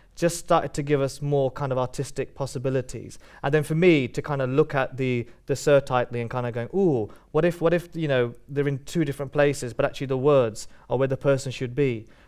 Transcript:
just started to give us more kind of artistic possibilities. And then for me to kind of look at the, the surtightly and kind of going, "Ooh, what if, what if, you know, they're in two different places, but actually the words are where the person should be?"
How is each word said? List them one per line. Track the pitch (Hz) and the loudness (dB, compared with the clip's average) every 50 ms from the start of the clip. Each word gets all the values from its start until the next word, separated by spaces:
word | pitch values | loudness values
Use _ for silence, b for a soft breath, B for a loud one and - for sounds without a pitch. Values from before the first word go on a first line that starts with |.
| b b b | b b b
just | - 170 170 165 | 0 0 0 0
started | - - - 135 135 - 147 - | -2 0 2 2 2 2 -2 -4
to | 160 143 | -6 0
give | 143 147 135 | 0 2 2
us | 139 131 - - | 2 -2 -4 -6
more | 147 143 143 139 135 127 | -2 0 0 2 0 0
kind | 131 - 143 131 | -2 -4 -4 -2
of | 127 | -2
artistic | 127 127 123 - - 131 - - - 123 - - | -2 -2 -2 -4 -6 -8 -6 -6 -6 -8 -8 -6
possibilities. | - 139 131 - 135 127 135 131 131 120 - - 113 - - - B B B B B B | -8 -8 -6 -6 -4 -4 -2 -2 -2 -2 -4 -10 -12 -12 -14 -16 B B B B B B
And | 143 151 | 0 0
then | 156 143 | 0 0
for | - 160 | 0 0
me | 160 180 180 160 143 127 113 | 4 6 6 6 6 2 0
to | - 147 | -4 -6
kind | - - 143 139 | -4 -4 -2 -2
of | 131 127 | -2 0
look | 131 151 151 - - | 2 2 2 2 0
at | 135 131 - 131 | -2 -2 -2 -2
the, | 123 131 131 123 120 113 b b b b | -4 -2 0 0 -2 -4 b b b b
the | - 135 | -6 -4
surtightly | - - 156 143 139 139 - 127 123 120 - 120 120 | 0 4 4 4 4 4 4 0 0 0 0 -4 -6
and | 117 110 | -6 -4
kind | 127 127 123 | -4 -4 -4
of | 120 117 | -4 -4
going, | 120 120 - - | -6 -6 -2 0
"Ooh, | 190 196 170 139 117 104 b b b b b | 2 2 2 2 0 -2 b b b b b
what | - 151 165 | 0 2 2
if, | 175 165 - | 2 0 2
what | 156 170 175 | 2 2 2
if, | 170 - - - | 2 -2 -6 -6
you | 170 160 143 | -6 -2 0
know, | 135 127 120 117 120 - - - | 2 2 2 0 -2 -10 -16 -6
they're | 143 143 139 | -4 -2 0
in | 143 139 127 | 0 -2 -4
two | - - - 175 156 | -8 -4 -2 0 0
different | 143 131 - 143 127 | 0 -2 -6 -8 -2
places, | - 147 143 147 143 - 135 120 110 | 2 2 2 4 2 0 -6 -6 -2
but | - 139 | -2 -2
actually | 135 - - 143 | -2 -2 -6 -4
the | 127 135 | -4 -2
words | 131 131 151 143 135 120 113 101 - - b b b b b | 2 4 6 6 6 4 2 -2 -6 -12 b b b b b
are | 127 | 0
where | 123 135 | 0 2
the | 131 135 | 0 0
person | - - 139 139 131 - 131 117 | 0 2 2 2 2 0 -6 -6
should | - 131 120 123 | -6 -6 -4 0
be?" | 147 143 131 117 107 - b b b b | 0 0 0 0 -4 -8 b b b b